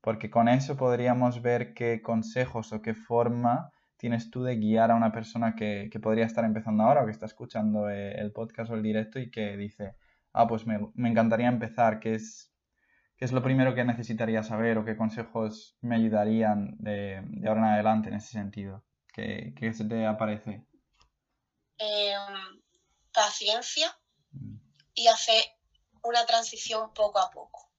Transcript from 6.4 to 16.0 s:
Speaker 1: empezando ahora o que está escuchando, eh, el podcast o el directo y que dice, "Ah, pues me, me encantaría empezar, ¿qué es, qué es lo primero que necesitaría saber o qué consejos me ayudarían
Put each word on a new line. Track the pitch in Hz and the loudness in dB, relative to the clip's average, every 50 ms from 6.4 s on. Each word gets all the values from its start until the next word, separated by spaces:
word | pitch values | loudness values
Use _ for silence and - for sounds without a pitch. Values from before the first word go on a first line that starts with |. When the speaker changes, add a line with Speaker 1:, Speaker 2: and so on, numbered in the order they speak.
| 113 | 0
Speaker 1:
empezando | 110 107 110 107 120 110 107 110 | 0 0 -2 -2 -2 2 4 6
ahora | 117 143 147 127 | 6 6 4 4
o | |
que | 110 107 | 0 -4
está | - - | -8 -10
escuchando, | - - _ 123 120 - 120 107 107 107 107 104 104 | -14 -14 _ -18 -10 -6 -2 -2 0 0 0 0 -2
eh, | 101 101 101 101 98 - | -4 -4 -6 -6 -6 -6
el | 104 104 104 | -8 -8 -8
podcast | - 113 113 - - 113 113 | -8 -10 -10 -8 -10 -8 -6
o | 117 | -6
el | 110 107 | -4 -2
directo | 107 107 110 110 110 - 135 | 0 0 0 -2 -4 -6 -10
y | 127 117 | -10 -8
que | - 117 107 104 101 101 | -6 -6 -6 -6 -6 -6
dice, | 101 104 - _ 104 95 - - _ _ _ _ _ _ _ | -8 -10 -8 _ -12 -12 -12 -16 _ _ _ _ _ _ _
"Ah, | 113 117 113 | 2 2 4
pues | 117 110 107 | 2 -4 -2
me, | 113 110 104 107 - - | -4 -4 -4 -4 -6 -6
me | - 123 120 | -2 0 2
encantaría | 117 113 113 117 110 110 120 123 | 4 4 4 4 4 4 2 2
empezar, | 123 117 113 113 - - 120 113 107 110 | 2 2 -2 -6 0 2 2 2 2 0
¿qué | - 113 110 | -2 -4 -4
es, | 110 110 110 - - - _ _ _ _ _ _ _ _ _ _ _ _ _ _ _ | -4 -4 -10 -18 -20 -20 _ _ _ _ _ _ _ _ _ _ _ _ _ _ _
qué | 131 | -6
es | 123 120 | -2 0
lo | 127 123 | 0 2
primero | 131 131 135 131 131 123 | 2 4 4 4 4 4
que | 123 120 | 2 0
necesitaría | 123 117 113 120 113 120 110 117 110 110 110 107 | 0 0 -2 -2 -6 -4 -2 0 0 0 0 0
saber | 110 113 107 113 117 113 110 | -2 -2 0 2 2 2 0
o | 107 | 0
qué | 113 110 | -2 -4
consejos | 107 113 110 107 117 110 - - 117 113 110 107 - - - _ _ - | -2 -2 -2 -2 -4 -10 -6 -4 -4 -4 -4 -4 -8 -18 -20 _ _ -6
me | 120 120 | -2 0
ayudarían | 113 | 2